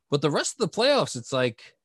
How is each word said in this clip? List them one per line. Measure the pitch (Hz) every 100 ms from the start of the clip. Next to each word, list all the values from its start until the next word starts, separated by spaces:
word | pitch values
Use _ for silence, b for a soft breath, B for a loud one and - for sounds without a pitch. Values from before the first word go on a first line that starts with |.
| -
But | 139
the | 151
rest | 180 339 -
of | 202
the | -
playoffs, | 254 277 151 127
it's | 117
like, | 131 127 107 - _